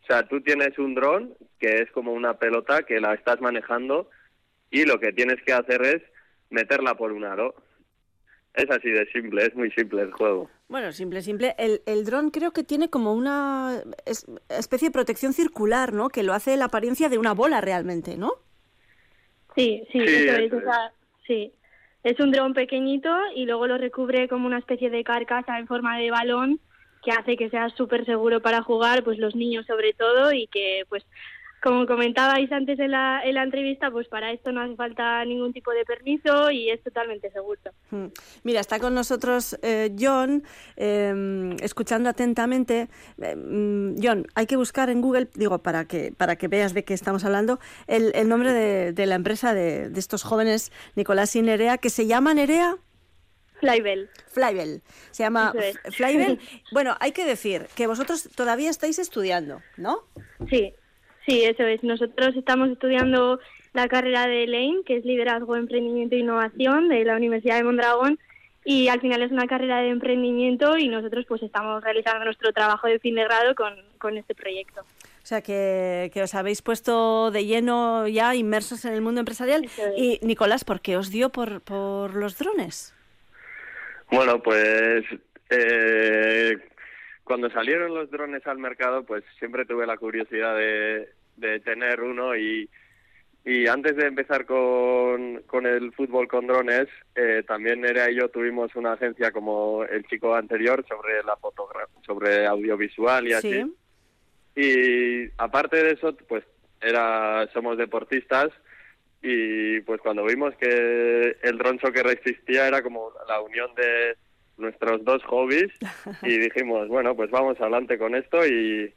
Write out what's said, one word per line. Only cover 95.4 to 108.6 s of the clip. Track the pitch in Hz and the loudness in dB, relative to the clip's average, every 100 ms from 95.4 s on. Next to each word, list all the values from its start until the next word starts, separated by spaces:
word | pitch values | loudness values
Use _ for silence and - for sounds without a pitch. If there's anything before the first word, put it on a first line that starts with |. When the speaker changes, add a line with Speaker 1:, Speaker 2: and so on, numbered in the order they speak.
| - | -4
Speaker 1:
con | 127 | -2
el | 123 120 120 | 0 0 -2
fútbol | - 135 127 123 | -6 -2 -2 0
con | 123 123 | -2 0
drones, | 127 123 123 139 - _ | 0 2 0 0 -8 _
eh, | 120 117 110 104 | -2 2 0 -2
también | 107 113 120 | -4 -2 -2
Nerea | 123 123 120 | 0 0 0
y | 120 | 0
yo | 123 | -2
tuvimos | 123 120 120 117 | -2 -4 -4 -6
una | 123 120 | -4 -4
agencia | 113 123 117 113 | -2 -4 -2 -2
como | 107 107 104 107 107 | -2 -4 -2 -2 -2
el | 110 107 - | -4 -6 -6
chico | 113 117 | -4 0
anterior | 117 107 113 117 131 - | 0 0 -2 0 0 -2
sobre | 107 107 107 | -8 -4 -4
la | 104 104 | -2 -6
fotogra-, | 104 - 101 101 104 _ | -6 -10 -12 -10 -12 _
sobre | - 101 104 104 104 | -6 0 4 4 4
audiovisual | 104 110 104 104 - 117 127 120 | 2 0 0 -2 0 2 2 2
y | |
Speaker 2:
Sí. | 113 | 0
Speaker 1:
así. | - 196 269 349 _ _ _ _ _ _ _ - | 2 -2 -4 -10 _ _ _ _ _ _ _ -2
Y | 139 131 127 123 123 120 117 - | 2 4 4 2 0 -2 -6 -6
aparte | 113 135 147 160 | -2 0 2 2
de | 160 | 2
eso, | 151 160 156 _ | 2 -2 -6 _
pues | 113 - _ _ _ | -8 -8 _ _ _
era, | 113 117 113 113 107 110 107 | 0 2 2 0 0 0 -2
somos | 120 117 117 | -4 -4 -4
deportistas | 113 113 - 135 - 131 151 - | -2 -4 -2 -4 0 0 0 -4